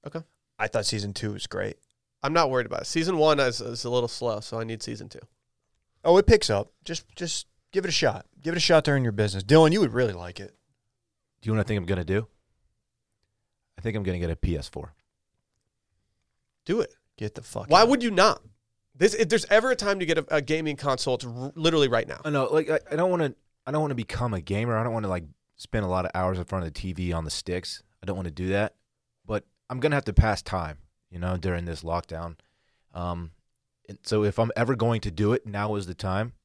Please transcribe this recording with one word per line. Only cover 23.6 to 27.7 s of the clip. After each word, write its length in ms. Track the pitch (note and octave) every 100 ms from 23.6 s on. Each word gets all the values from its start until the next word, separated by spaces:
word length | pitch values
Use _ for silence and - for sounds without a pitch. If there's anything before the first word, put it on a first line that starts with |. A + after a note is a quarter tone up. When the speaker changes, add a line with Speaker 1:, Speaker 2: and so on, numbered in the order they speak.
| -
Speaker 3:
I 60 |
don't 100 | D3+
wanna 140 | D3+ B2+
become 380 | A2+ - A#2+
a 80 | G2
gamer. 360 | D2+ G2 A#2+ A2
I 60 |
don't 100 | A#2
wanna, 160 | A2+ G#2
like, 160 | F#2 D#2 - _ _
spend 260 | - A2+
a 60 | G2
lot 160 | F#2 F2+
of 60 | F#2
hours 220 | F#2 F#2
in 80 | F2
front 200 | F#2+ E2+
of 80 |
the 60 | D2+
T 140 | F#2+
V 180 | E2+ F2+
on 120 | E2 D#2
the 60 |
sticks. 520 | - - F2+ F#2